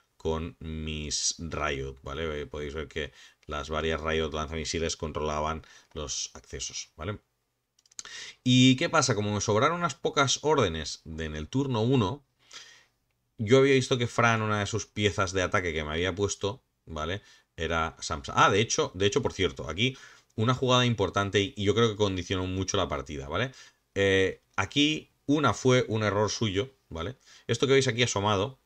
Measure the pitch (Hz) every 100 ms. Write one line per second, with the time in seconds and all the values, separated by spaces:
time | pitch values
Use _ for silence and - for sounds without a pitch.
0 | _ _ 82 80 82 - 80 78 78 78
1 | 73 - - - 82 73 76 69 67 67
2 | 73 71 80 73 69 76 73 76 71 80
3 | 69 - - _ - 73 73 78 80 78
4 | 78 80 78 76 76 80 78 85 80 -
5 | 80 73 76 76 76 78 - - _ -
6 | 73 - - - - 69 - - - -
7 | 85 101 _ _ _ _ _ _ _ -
8 | - - - - 127 127 127 127 127 156
9 | 135 104 104 104 107 107 143 175 175 -
10 | 160 151 135 - 147 151 101 80 80 -
11 | - 80 80 76 78 131 139 117 113 135
12 | 95 143 _ _ _ - - - _ _
13 | _ _ _ - 104 131 139 135 127 127
14 | 117 - 117 113 107 107 101 107 - -
15 | 104 - 92 92 90 104 90 78 76 78
16 | 92 87 101 - 98 123 _ _ - 78
17 | 78 98 - - _ - 80 82 80 -
18 | - 78 - - 156 101 120 - 151 92
19 | 101 143 107 - 87 67 65 82 123 131
20 | - - _ - 113 127 127 127 123 110
21 | 92 101 98 104 98 - 101 104 117 101
22 | 101 92 87 92 92 92 92 98 87 76
23 | 67 73 69 85 131 - - _ _ -
24 | 98 95 95 - _ - 95 - 147 156
25 | - _ - 147 139 104 131 127 - 110
26 | 107 98 104 - 110 92 - _ - 80
27 | 87 127 _ - - 117 131 135 127 117
28 | 120 101 101 101 110 131